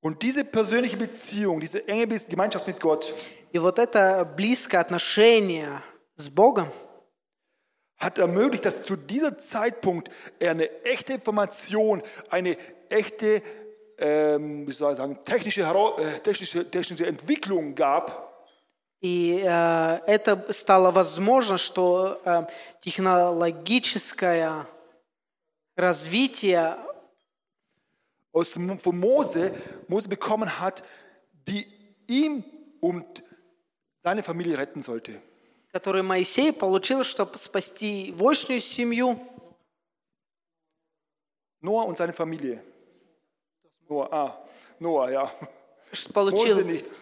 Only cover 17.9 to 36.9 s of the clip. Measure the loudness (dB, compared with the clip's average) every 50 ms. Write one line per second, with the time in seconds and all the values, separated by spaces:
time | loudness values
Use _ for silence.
17.9 | 2 2 0 -2 -10 -12 -16 -18 -20 -20 -20 _ _ _ _ _ _ _ _ _
18.9 | _ _ -4 -2 0 2 2 2 2 2 2 2 2 4 4 4 4 2 2 2
19.9 | 0 -2 2 2 2 4 4 2 2 2 0 -8 -8 -6 4 6 8 8 8 8
20.9 | 6 6 4 4 0 -2 2 4 6 4 4 4 0 -2 -2 -2 0 2 2 4
21.9 | 4 4 2 0 -2 -4 -2 0 0 0 0 -4 -12 -16 -18 -20 -20 _ -10 -8
22.9 | -4 0 2 4 6 6 4 4 2 2 0 0 -2 -4 -2 0 0 2 2 2
23.9 | -2 -2 -4 -6 -6 -2 0 2 2 2 0 -2 -4 -6 -10 -12 -18 -20 -20 _
24.9 | _ _ _ _ _ _ _ _ _ _ _ _ _ _ _ _ _ 0 2 2
25.9 | 2 0 -2 -2 0 2 2 0 0 -2 0 2 2 2 2 0 -2 -6 -10 -12
26.9 | -14 -14 -16 _ _ _ _ _ _ _ _ _ _ _ _ _ _ _ _ _
27.9 | _ _ _ _ _ _ _ _ _ -2 -2 -2 -4 -6 -6 -6 -6 -2 -2 -2
28.9 | 0 2 2 4 4 4 2 0 0 -2 -2 -2 -4 -6 -14 -16 -16 -18 -8 -4
29.9 | -2 -2 -2 -4 -8 -6 -2 -2 -2 -2 -2 -4 -6 -4 -4 -6 -6 -6 -20 -20
30.9 | -20 -20 -20 -20 _ _ _ _ _ _ _ -6 -6 -6 -8 -10 _ _ _ _
31.9 | _ _ _ -2 0 2 2 2 0 -4 -8 -12 -18 -20 -20 -20 _ _ -2 -2
32.9 | -2 -2 -8 -14 -20 -20 -20 _ -20 _ _ _ _ _ _ _ _ _ _ _
33.9 | _ _ _ -2 -2 -2 -2 -6 -6 -6 -2 -4 -2 -2 -4 -6 -8 -14 -10 -8
34.9 | -10 -10 -10 -12 -18 -18 -20 _ _ _ _ _ _ _ _ _ _ -6 -4 0
35.9 | 0 0 2 2 2 0 0 0 2 2 2 2 2 0 0 2 2 2 2 0